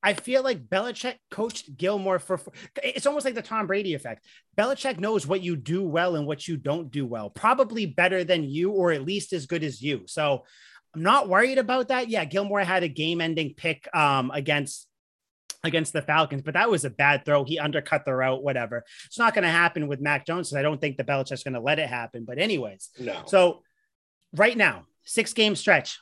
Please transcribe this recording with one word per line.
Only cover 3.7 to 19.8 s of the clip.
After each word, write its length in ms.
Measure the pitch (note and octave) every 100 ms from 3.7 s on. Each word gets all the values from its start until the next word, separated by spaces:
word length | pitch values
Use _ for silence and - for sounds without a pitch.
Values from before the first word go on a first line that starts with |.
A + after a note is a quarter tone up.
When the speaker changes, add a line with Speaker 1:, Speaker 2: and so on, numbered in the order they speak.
| G3 G3
Speaker 1:
effect. 320 | D3 B2 A2 _ _ _
Belichick 440 | - A3 C#4 C#4 F#3+
knows 280 | G3+ A3 C#3
what 140 | F#3+
you 160 | F3 E3
do 260 | B2 F3
well 340 | F#3+ D#3 F3+ E3
and 100 | D3
what 200 | C#3+ -
you 120 | D#3+
don't 320 | C#3 D#3 D#3
do 160 | C#3+ C3
well, 240 | A#2 G#2
probably 560 | - G#3+ B3+ A#3+ A3+ G3
better 360 | C3+ F3+ F#3
than 220 | F3 F3
you, 260 | D3 C#3+ F3+
or 220 | G#3 F3
at 100 | D#3
least 300 | C#3 G3+ -
as 140 | F3+ C3
good 180 | -
as 160 | D3+ A2
you. 220 | C3+ C3+ -
So 380 | - D3+ C#3 - _ - - _
I'm 80 | D#3+
not 280 | E3+ C#4 G3+
worried 260 | F#3 B3 C4
about 320 | A3+ B3+ B3
that. 220 | B3+ A#3+
Yeah, 160 | A3 D3+
Gilmore 340 | E3+ G3+ G3+
had 220 | F#3 F#3
a 60 | F3
game-ending 680 | D3 D#3 E3+ E3 D#3+ D3+ -
pick, 320 | E3+ D#3 - F3
um, 340 | D3 C3+ B2+
against, 540 | C#3 C#3+ D3 C#3 - - _ _ _ _ _ _ -
against 320 | E3 D#3+ D#3
the 80 | D#3
Falcons, 400 | C#3+ D#3 D3+ C#3
but 100 | C#3
that 160 | D#3+ A#3
was 160 | F#3
a 60 | C#3
bad 340 | A2 C#3+ C#3+
throw. 180 | - D3
He 160 | C3+ D#3
undercut 460 | D3 D3 C#3+ D3+
the 100 | C#3
route, 280 | C3 C3 C3
whatever. 420 | C#3+ C3 A2+ A#2 - - -
It's 120 | -
not 160 | A#3
gonna 160 | A3 F3+
happen 380 | E3 E3+ E3+